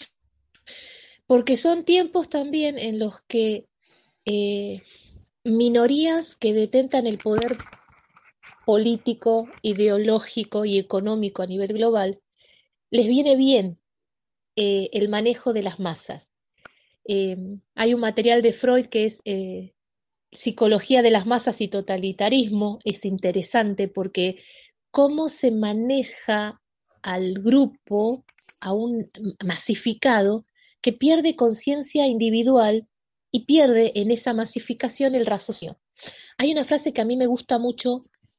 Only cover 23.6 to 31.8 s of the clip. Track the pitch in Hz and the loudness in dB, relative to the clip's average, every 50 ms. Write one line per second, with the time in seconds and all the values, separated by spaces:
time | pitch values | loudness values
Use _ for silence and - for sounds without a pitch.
23.6 | 220 208 202 - 196 196 196 196 185 190 - 190 180 185 185 - - - - - | 0 0 -2 -4 -4 -4 -4 -6 -8 -6 -4 -2 -2 -2 -4 -6 -14 -20 -20 -20
24.6 | - _ _ _ _ _ - - 277 285 294 302 320 302 - - - 254 226 220 | -20 _ _ _ _ _ 0 2 2 2 2 0 -4 -6 -4 -2 0 0 0 0
25.6 | 214 208 208 214 226 247 269 277 254 - - - - - 214 208 208 214 220 _ | -2 -2 -2 -2 -2 -2 0 -2 -2 -4 -8 -10 -4 -2 -2 -2 -2 -6 -10 _
26.6 | _ _ _ _ _ _ _ _ - 196 180 185 185 185 190 196 196 226 254 277 | _ _ _ _ _ _ _ _ -10 -8 -6 -4 -4 -4 -4 -4 -2 0 2 2
27.6 | 277 - - _ _ - 202 208 214 226 247 254 _ _ _ _ _ _ _ _ | 2 0 -2 _ _ -4 -2 -2 -2 -2 -4 -6 _ _ _ _ _ _ _ _
28.6 | - 190 190 208 226 240 240 226 202 - - 196 214 196 - - 202 180 175 - | -8 -4 -4 -4 -2 -4 -4 -6 -8 -10 -12 -10 -10 -10 -8 -8 -6 -8 -6 -6
29.6 | - - 214 - - 240 214 220 - 277 240 214 196 196 208 226 - _ _ _ | -4 -6 -6 -4 -4 -4 -4 0 0 2 2 4 2 2 0 -2 -6 _ _ _
30.6 | _ _ _ _ - 247 - - 269 294 320 330 302 330 302 - 247 233 220 220 | _ _ _ _ -4 -4 -2 0 2 2 4 4 2 0 0 2 0 0 0 -2
31.6 | - - 285 294 | -2 -4 -4 -4